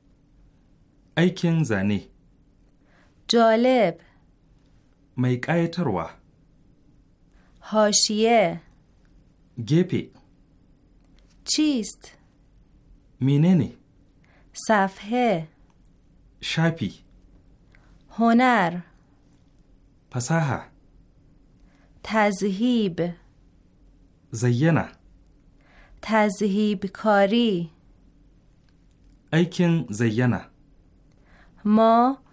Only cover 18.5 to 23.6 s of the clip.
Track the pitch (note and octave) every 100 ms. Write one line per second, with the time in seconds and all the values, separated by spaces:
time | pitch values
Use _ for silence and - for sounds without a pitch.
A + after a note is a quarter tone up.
18.5 | A3+ E3+ F3 - _ _ _ _ _ _
19.5 | _ _ _ _ _ _ B2 A#2+ E3 C#3+
20.5 | F#2 - _ _ _ _ _ _ _ _
21.5 | _ - _ _ _ - A3 G#3 F#3+ G3+
22.5 | F#3+ B3 A#3+ G3 E3 F3 E3+ _ _ _
23.5 | _